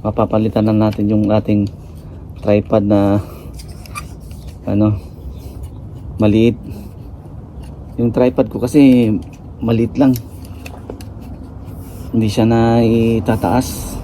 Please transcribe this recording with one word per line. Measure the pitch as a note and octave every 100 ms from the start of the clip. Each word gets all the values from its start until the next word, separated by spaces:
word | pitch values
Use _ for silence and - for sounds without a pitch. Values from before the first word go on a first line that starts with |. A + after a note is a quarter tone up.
Mapapalitan | G#2+ G#2 G#2+ A2 A2 A2 G#2+
na | G#2+
natin | G#2+ G#2 G#2
yung | G#2+ G#2
ating | G#2+ G#2 G#2 G2 - - - - - - -
tripod | A2 G#2 - A2
na, | G2+ G#2 G2+ G2+ F#2 - - - - - - - - - - - - - -
ano, | G2+ G#2+ G#2 - - - - - - - - - - - -
maliit. | G#2+ G#2+ A#2 A2+ - - - - - - - - - - - - - -
Yung | A#2
tripod | A2+ B2+ B2+ A2+
ko | -
kasi | B2+ D3+ C#3 B2+ A2+ G2+ - - - -
maliit | A2+ A#2 A#2 -
lang, | C#3 B2 - - - - - - - - - - - - - - - - - - -
hindi | A2+ A2
siya | G#2
na | A2+ A#2 A#2 A#2
itataas. | A#2 A#2 A2+ A2+ - A2 F2+ A#2+ - - - -